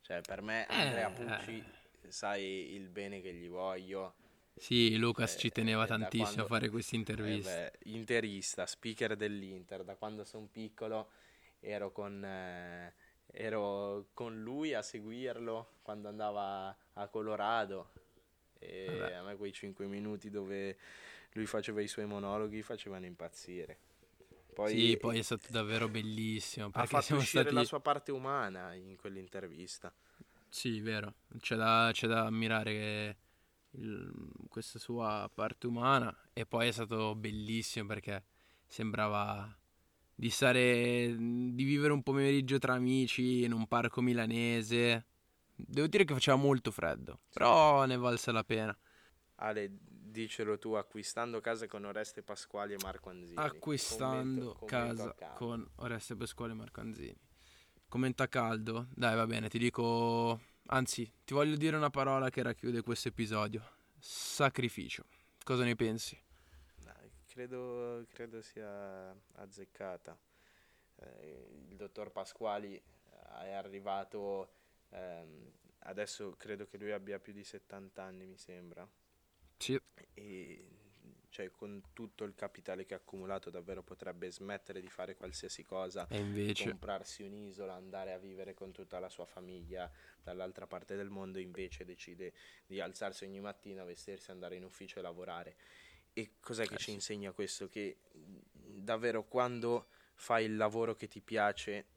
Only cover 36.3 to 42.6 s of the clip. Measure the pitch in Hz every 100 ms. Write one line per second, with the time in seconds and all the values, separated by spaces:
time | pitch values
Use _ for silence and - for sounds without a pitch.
36.3 | - 113 117 120 113 110 110 110 110 107
37.3 | 107 104 113 107 - 104 104 101 101 -
38.3 | _ _ _ _ - 110 104 107 104 104
39.3 | 104 104 - _ _ _ _ _ - 117
40.3 | - 131 123 123 120 120 120 120 117 117
41.3 | 120 123 123 135 143 147 147 131 139 139
42.3 | 139 131 135